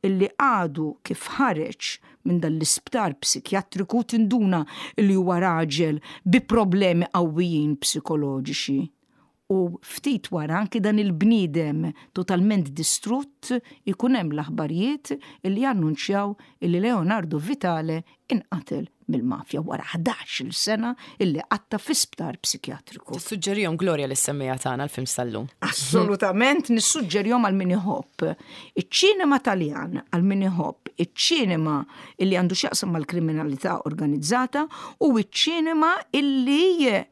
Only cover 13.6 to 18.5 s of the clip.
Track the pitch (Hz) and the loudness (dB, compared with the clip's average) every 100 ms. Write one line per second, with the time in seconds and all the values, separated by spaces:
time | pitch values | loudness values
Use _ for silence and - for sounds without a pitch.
13.6 | - - - 185 247 254 165 147 151 160 | -4 -10 -6 -2 2 2 0 -4 -6 -4
14.6 | 151 160 226 294 - 285 - - 190 202 | -4 0 -2 -2 -6 -10 -10 -8 -4 0
15.6 | 269 214 156 151 - 202 202 208 - _ | 0 2 0 0 -2 0 -2 -6 -14 _
16.6 | 175 175 220 233 165 220 165 151 165 277 | 0 2 2 2 2 0 -2 -4 -2 -2
17.6 | 185 165 160 160 - _ _ 226 - | -2 -2 -2 -6 -8 _ _ -4 -2